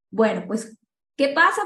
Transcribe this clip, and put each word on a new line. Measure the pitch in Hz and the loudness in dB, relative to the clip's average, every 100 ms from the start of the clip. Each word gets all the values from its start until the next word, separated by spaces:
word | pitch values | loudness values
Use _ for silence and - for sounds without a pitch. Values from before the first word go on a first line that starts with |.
| _ | _
bueno, | 196 220 180 180 | 0 0 0 -6
pues, | 220 - - _ _ _ - | -8 -8 -18 _ _ _ -2
¿qué | 277 | -2
pasa? | 285 359 427 | 4 2 2